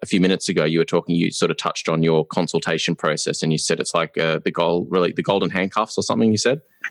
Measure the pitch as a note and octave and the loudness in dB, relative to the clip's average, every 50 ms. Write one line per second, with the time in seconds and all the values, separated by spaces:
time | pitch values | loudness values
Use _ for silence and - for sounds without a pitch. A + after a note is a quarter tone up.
0 | - - - F#2 F2+ F#2 F#2+ F2+ - - F2+ E2+ D#2 D#2 E2 E2 E2 - - E2+ | -4 0 2 2 4 4 2 0 -2 -2 0 0 2 2 2 2 0 2 0 0
1 | - - E2+ E2+ E2+ F2 - - F2 E2+ E2 - - E2 - - - - E2 D#2+ | 0 2 0 0 0 0 0 0 0 0 0 -2 -4 -6 -4 -4 -4 -2 0 2
2 | D#2+ E2 D#2+ D#2+ D2+ - - F#2+ F2 - - E2 - F#2 E2 - - - E2+ - | 4 4 4 2 2 0 -2 -2 -2 0 -2 -2 -2 -2 -2 -2 -2 -2 -4 -2
3 | - D#2+ D2+ - - E2 D#2 - - D#2+ D#2 D2+ - - E2+ - C2 - - E2+ | 0 -2 -2 -2 -2 -4 -4 -2 0 0 0 0 0 -2 -2 -2 -2 -2 0 -2
4 | E2 D#2 - - D#2+ D#2+ D#2+ D2+ - F#2+ - - E2+ E2 E2+ F2 - - - F#2 | -2 -2 -2 -2 0 0 0 0 -2 -2 -2 0 0 2 2 0 0 0 0 2
5 | F2 E2 - - F2 - G2 G2 G2 E2+ E2+ F#2 F#2 G2 - G#2+ A2 - - - | 2 0 0 -2 -2 0 0 0 0 0 -2 -2 -2 -2 -2 -2 -2 -2 -2 -4
6 | G#2 - G#2 A2+ A#2 A2 A2 G#2+ - A#2+ C3+ D#3 _ _ _ _ - - | -2 0 0 2 2 2 2 2 2 0 0 -2 _ _ _ _ -16 -16